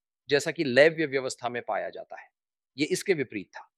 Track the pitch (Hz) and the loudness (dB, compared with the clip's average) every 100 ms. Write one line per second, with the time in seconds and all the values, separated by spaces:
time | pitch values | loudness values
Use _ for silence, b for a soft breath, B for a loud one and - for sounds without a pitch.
0 | _ _ - 139 165 156 147 123 160 160 | _ _ 0 0 0 -2 2 6 6 6
1 | 151 135 127 - 120 120 113 95 87 90 | -2 -2 -4 -6 -6 -6 -4 -4 -6 -10
2 | - 92 - _ _ _ _ 131 147 180 | -16 -18 -20 _ _ _ _ -6 -2 -2
3 | - 165 127 107 90 - - | 0 -2 -2 -6 -10 -16 -20